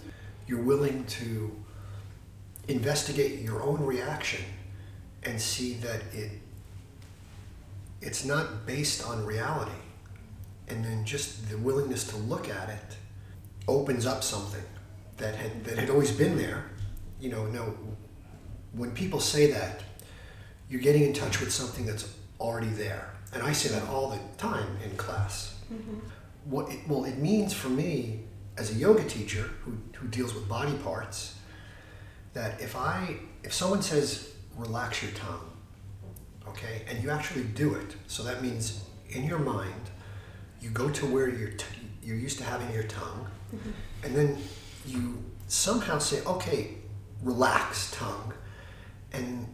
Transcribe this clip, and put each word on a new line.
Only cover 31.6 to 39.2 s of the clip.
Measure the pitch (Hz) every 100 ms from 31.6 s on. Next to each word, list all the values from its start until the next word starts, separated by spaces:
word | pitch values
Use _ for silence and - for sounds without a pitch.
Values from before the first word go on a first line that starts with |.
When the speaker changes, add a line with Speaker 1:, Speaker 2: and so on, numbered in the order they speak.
| - - - - - - -
Speaker 1:
that | 123 110 110
if | 110 143
I, | 143 185 180 - - -
if | -
someone | - 180 196
says, | - 151 127 - - - - -
"Relax | 113 104 107 -
your | 101
tongue," | - 101 78 - - - - - - - - - - 101
okay, | - 110 110 -
and | 117
you | 135
actually | 151 - 131
do | 110 110 147
it. | - - - -
So | -
that | 117 123
means | 127 110 107 - - - -
in | 127